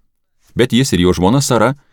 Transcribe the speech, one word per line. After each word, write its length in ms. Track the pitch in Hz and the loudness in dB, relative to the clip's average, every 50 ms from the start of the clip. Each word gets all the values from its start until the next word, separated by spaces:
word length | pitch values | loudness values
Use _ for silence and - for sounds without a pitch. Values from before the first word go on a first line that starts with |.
| _ _ _ _ _ _ _ _ _ _ - | _ _ _ _ _ _ _ _ _ _ -4
Bet 200 | - 127 - 151 | -4 -2 0 0
jis 160 | 151 139 - | -2 -2 0
ir 160 | 110 85 87 | 0 0 0
jo 80 | 90 90 | 0 0
žmona 240 | - 87 95 123 143 | 0 0 0 0 0
Sara 380 | 139 - 127 110 107 123 139 - _ _ | 0 0 0 2 2 0 -2 -4 _ _